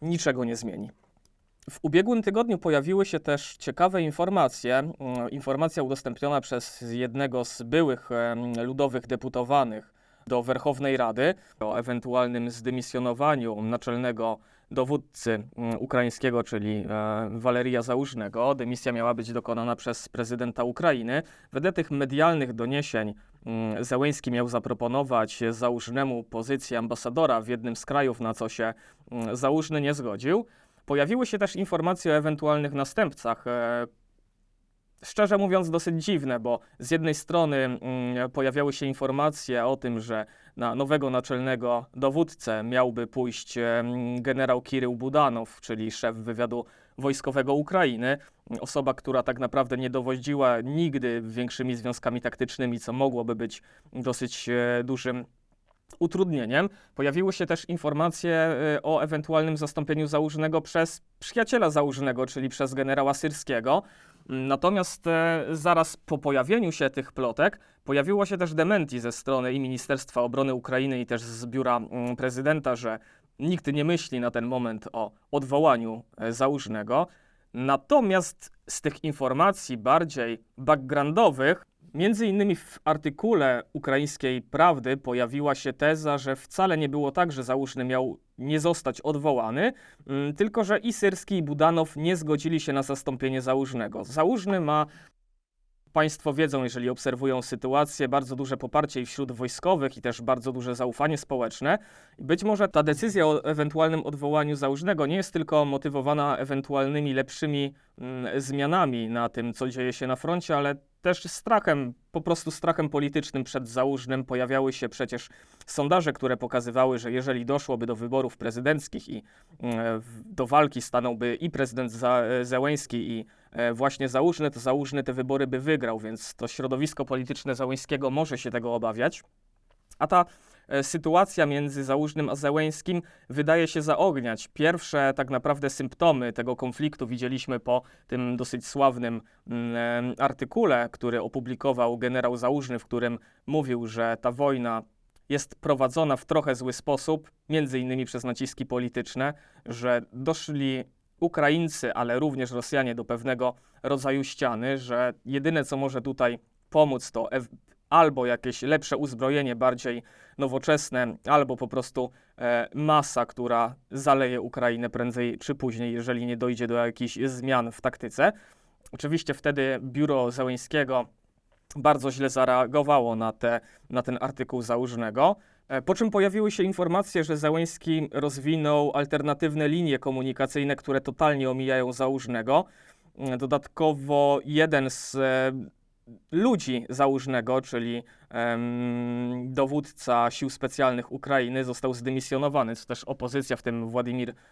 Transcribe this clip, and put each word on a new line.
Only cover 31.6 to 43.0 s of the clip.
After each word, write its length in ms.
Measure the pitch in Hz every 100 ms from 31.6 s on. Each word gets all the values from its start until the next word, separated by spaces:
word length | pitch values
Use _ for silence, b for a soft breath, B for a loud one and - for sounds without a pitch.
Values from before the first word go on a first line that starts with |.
| 190 170 165 180 170
o 40 | 151
ewentualnych 560 | 151 151 151 147 147
następcach. 720 | 143 139 - 185 - 117 113 -
E, 400 | 123 117 120 120 _ _ _ _ _ _ _ _ _ _ _
szczerze 340 | - - 208 202
mówiąc, 320 | 196 185 170
dosyć 340 | 165 170 165
dziwne, 360 | 156 175 135 123
bo 200 | 113 117 b -
z 120 | -
jednej 240 | 165 160
strony, 420 | 151 - 170 160 139
mm, 720 | 131 123 127 127 123 123 123
pojawiały 420 | 123 135 131 143
się 140 | 139 139
informacje 800 | 131 135 139 151 147 - 123 117
o 100 | 131
tym, 240 | 127 117
że 260 | 113 110 104 b b -
na 180 | 120
nowego 360 | 120 139 151 135
naczelnego 760 | 127 123 127 131 127 120 120 123
dowódcę 680 | 131 135 143 165 - - 110
miałby 440 | 110 127 127 117